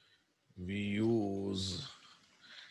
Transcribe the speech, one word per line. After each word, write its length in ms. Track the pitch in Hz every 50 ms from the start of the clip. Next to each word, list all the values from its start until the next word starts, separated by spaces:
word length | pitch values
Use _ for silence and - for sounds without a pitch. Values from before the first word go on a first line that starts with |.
| _ _ _ _ _ _ _ _ _ _ _
we 180 | 92 90 90 98
use 1120 | 104 104 104 101 104 110 113 117 113 104 98 98 98 98 98 98 95 95 92 90 - - - - - - - - - - _ - - - - - - - -